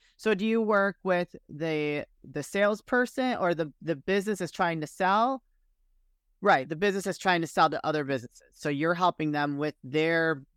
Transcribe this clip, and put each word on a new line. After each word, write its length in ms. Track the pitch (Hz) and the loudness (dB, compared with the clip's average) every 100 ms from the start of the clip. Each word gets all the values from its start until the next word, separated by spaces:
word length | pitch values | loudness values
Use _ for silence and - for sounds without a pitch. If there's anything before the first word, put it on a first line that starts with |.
| _ _ | _ _
So 180 | 220 | -2
do 120 | 208 220 | 0 2
you 160 | 226 | 0
work 340 | 214 208 196 185 | 2 2 2 -2
with 340 | 190 180 175 - - | 0 0 0 -8 -16
the, 560 | 147 160 156 151 147 - _ - | -8 -4 -2 -2 -4 -6 _ -12
the 120 | 139 | -10
salesperson 920 | 143 196 202 214 - 247 247 - 254 240 | -6 0 0 0 -2 0 0 -2 -2 0
or 180 | 180 | 0
the, 160 | 165 160 - | 0 -4 -6
the 120 | 151 | -6
business 460 | 156 156 196 196 202 | -6 -2 -2 0 -4
is 100 | 170 | -4
trying 300 | - 180 165 | -2 -2 -2
to 60 | 151 | -6
sell? 560 | - 185 202 240 269 _ _ _ _ _ _ _ _ _ - | -2 2 4 2 -2 _ _ _ _ _ _ _ _ _ -2
Right. 260 | - 151 131 | 4 4 2
The 100 | 156 | -2
business 300 | 202 196 190 | 0 0 -4
is 120 | 180 | -2
trying 240 | 196 175 | 0 2
to 40 | 165 | 0
sell 220 | - 160 | 2 2
to 180 | 143 - | 2 -2
other 180 | 151 | -2
businesses. 360 | 139 135 120 - _ | 0 -4 -4 -20 _
So 160 | - 151 | -8 -4
you're 240 | 143 160 | 0 0
helping 360 | 175 180 - 156 | 2 2 2 -2
them 280 | 147 147 143 | -2 -2 -2
with 160 | 151 - | -4 -6
their 580 | 131 147 160 165 160 151 135 | -4 0 2 2 0 -2 -8